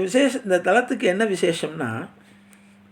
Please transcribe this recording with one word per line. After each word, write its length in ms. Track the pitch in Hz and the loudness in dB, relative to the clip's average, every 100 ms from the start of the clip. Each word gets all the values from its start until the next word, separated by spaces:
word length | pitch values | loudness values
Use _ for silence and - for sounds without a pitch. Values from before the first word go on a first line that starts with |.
| 185 | 2
விசேஷ-, 380 | 254 277 262 | 2 2 0
இந்த 140 | 196 180 175 | 0 0 4
தலத்துக்கு 380 | 220 247 233 190 | 2 2 -2 0
என்ன 120 | 190 220 | 0 0
விசேஷம்னா, 640 | 180 180 165 151 160 120 110 - - _ - _ - - _ _ | 0 0 -2 -4 -6 -6 -6 -10 -16 _ -20 _ -20 -20 _ _